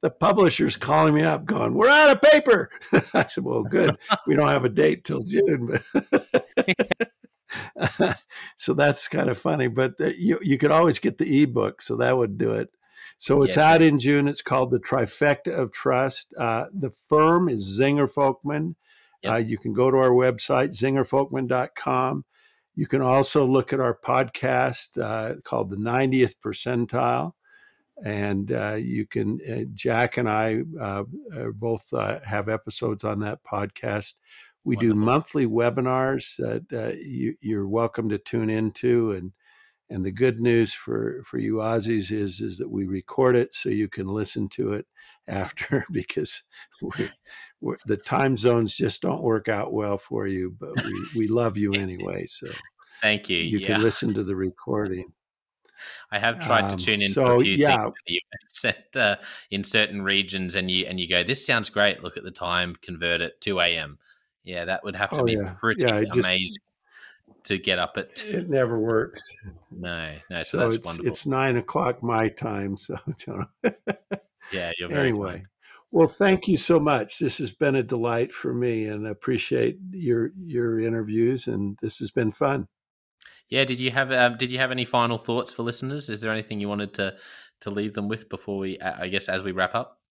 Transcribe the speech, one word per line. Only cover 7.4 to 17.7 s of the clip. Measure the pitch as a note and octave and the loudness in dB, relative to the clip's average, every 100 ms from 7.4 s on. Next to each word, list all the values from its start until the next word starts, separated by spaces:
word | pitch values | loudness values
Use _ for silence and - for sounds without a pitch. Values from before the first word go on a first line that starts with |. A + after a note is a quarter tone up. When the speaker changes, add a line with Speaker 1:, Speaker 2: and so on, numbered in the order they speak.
| _ - - - - - - | _ -12 -12 -4 -4 0 0
Speaker 1:
<laughs> | - _ - - - | 0 _ -18 -18 -10
so | - | -4
that's | C3 D3 C#3 - | 2 2 2 -2
kind | D3+ C3+ | -2 -2
of | B2+ | -2
funny, | - D3+ B2+ | -2 0 0
but, | A#2 C3 - | 0 0 0
uh, | D3+ - | -2 0
you, | F#3 D#3+ | 0 0
you | F#3+ C#3 | 2 2
could | D3 | 4
always | D#3 E3+ B2+ | 6 6 4
get | F#3+ - | -2 -2
the | - C#3 | 2 4
ebook, | D3 A#2 G#2 - | 4 2 -2 -4
so | - A#2 | -8 0
that | A#2+ B2+ | 2 2
would | A2+ G2+ | 0 0
do | A2+ | -2
it. | A2 A2+ _ _ - - _ | -2 -4 _ _ -20 -20 _
So | - C#3+ | 2 4
it's | C3+ C#3 | 6 6
Speaker 2:
Yeah, | D#3 | 8
Speaker 1:
out | E3 | 8
Speaker 2:
true. | D#3+ | 8
Speaker 1:
in | D3 | 6
June. | B2 C#3+ C#3+ | 4 4 2
It's | C#3+ | -2
called | - C3 B2+ | 0 0 2
The | B2 | 0
Trifecta | - C3 C3 - D3 C#3+ - F#3 | 0 -2 -2 2 2 2 -2 -4
of | A#2+ | -4
Trust. | - C3+ B2+ C3+ - - - | -2 0 2 0 -4 -12 -4
Uh, | A#2 A2+ - | -2 -2 -4
the | G3+ C3+ | -6 -8
firm | - - D3+ D#3 F3 F3 | -8 2 4 6 6 2
is | A#2 F#2+ | 0 -4